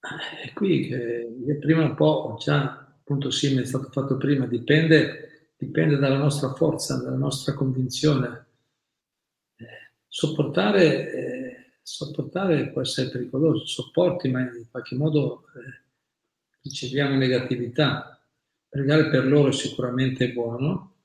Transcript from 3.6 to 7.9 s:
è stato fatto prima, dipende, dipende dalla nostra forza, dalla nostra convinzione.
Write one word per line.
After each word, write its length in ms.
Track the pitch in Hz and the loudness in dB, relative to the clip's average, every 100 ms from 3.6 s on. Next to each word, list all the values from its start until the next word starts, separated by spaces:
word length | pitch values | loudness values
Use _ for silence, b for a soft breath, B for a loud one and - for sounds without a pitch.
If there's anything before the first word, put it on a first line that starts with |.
è 40 | 120 | 0
stato 260 | 131 - | -4 -4
fatto 260 | - 131 - | -4 -2 -2
prima, 300 | 135 139 120 | 2 0 0
dipende, 1040 | 117 - 151 160 156 - - - - _ _ | -4 2 4 8 6 6 -4 -16 -20 _ _
dipende 420 | 143 - 160 139 | -6 0 2 4
dalla 200 | 139 135 | 2 4
nostra 360 | 147 - 135 | 2 0 -4
forza, 460 | 139 160 - - 131 | 0 0 0 -4 -6
dalla 180 | 127 131 | -4 -2
nostra 360 | 143 - - | -2 -2 -6
convinzione. 920 | - 131 127 127 | -2 -2 0 -4